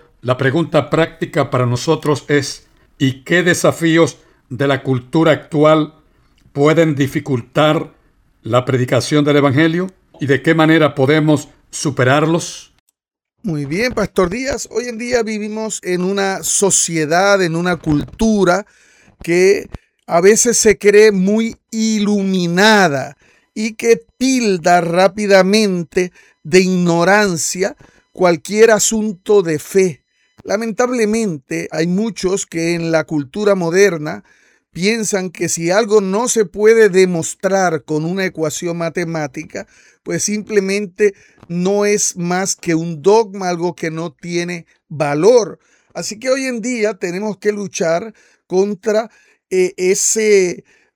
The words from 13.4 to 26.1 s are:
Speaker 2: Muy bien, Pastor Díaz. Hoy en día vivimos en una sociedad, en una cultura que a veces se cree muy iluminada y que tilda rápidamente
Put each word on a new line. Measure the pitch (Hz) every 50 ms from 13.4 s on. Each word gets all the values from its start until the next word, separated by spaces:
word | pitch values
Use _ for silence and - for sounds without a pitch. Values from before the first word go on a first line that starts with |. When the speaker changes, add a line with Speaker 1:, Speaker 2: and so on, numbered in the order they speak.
| -
Speaker 2:
Muy | 226 160 147 143
bien, | 135 147 185 226 254 233
Pastor | - 208 - - - 185 180
Díaz. | 175 254 262 262 277 233 - - -
Hoy | - 247 247
en | 233 220
día | 240 240 247 240 226
vivimos | 208 220 214 208 208 214 220 220 220 - - -
en | 175 180 175 180
una | 185 196 196 196 196 196 185 -
sociedad, | - - - 208 190 160 - - - 165 160 156 143 160 175 190 202 202 196 185
en | 165 160
una | 165 175 180 180
cultura | 165 - 160 151 147 156 - - - 226 226 220 208 190 175 175 190 208 - _ _ _ _ _ _ _ _ _ _ -
que | - 170 180 185 190 202 - - - - - _ _ _ _ _
a | - - 170
veces | 175 196 220 220 - 240 226 -
se | - 220 196
cree | - - 202 196 208 214 220 208
muy | 190 185 190 208 220 226 226 - - _ _
iluminada | - 220 220 220 220 214 208 202 208 202 196 190 190 185 175 170 170 180 202 220 220 202 190 170 143 135 131 135 147 _ _ _ _ _ _ _ _
y | 214 214 226 220
que | - - 233 226 226 - _ _ -
tilda | 247 262 262 254 240 214 190 180 151 175 175 180 165
rápidamente | 165 170 180 185 196 190 214 214 202 196 190 185 185 202 220 220 202 185 180 170 - - - 180 180